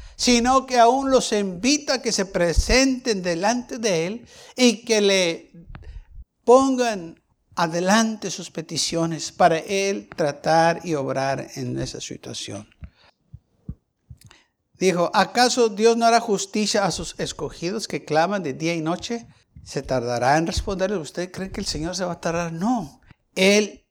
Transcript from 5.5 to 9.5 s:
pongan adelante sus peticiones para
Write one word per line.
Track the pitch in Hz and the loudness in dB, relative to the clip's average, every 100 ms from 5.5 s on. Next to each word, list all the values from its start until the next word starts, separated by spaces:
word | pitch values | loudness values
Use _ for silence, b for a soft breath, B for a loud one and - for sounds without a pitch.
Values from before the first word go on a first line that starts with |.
| 170 - - b b b - - _ | -20 -20 -18 b b b -20 -20 _
pongan | - 254 269 254 240 208 165 165 _ _ _ - | 6 6 6 2 0 -2 -8 -16 _ _ _ -4
adelante | 170 170 185 220 226 214 196 | -2 0 2 4 2 -2 -8
sus | - 170 | -10 -12
peticiones | - 160 160 - 165 165 160 - | -12 -8 -6 -4 -2 -2 -4 -6
para | - 180 | 2 4